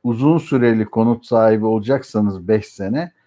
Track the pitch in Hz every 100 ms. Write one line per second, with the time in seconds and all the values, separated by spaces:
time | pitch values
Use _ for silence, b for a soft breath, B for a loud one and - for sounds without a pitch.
0 | 123 117 139 165 151 135 120 113 107 -
1 | 113 117 - 117 110 110 110 110 104 135
2 | - 110 104 95 90 107 104 - 98 127
3 | 170 _